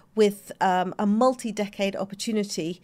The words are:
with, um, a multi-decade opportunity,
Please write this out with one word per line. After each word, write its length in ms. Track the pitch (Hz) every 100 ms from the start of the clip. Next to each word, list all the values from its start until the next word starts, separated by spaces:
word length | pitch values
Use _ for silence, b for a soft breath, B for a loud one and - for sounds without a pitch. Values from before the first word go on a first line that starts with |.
| B
with, 380 | - 208 202 - -
um, 340 | 190 180 185 -
a 100 | 208
multi-decade 920 | 214 254 254 233 202 202 - 196 196
opportunity, 840 | 196 196 - 214 202 202 160 175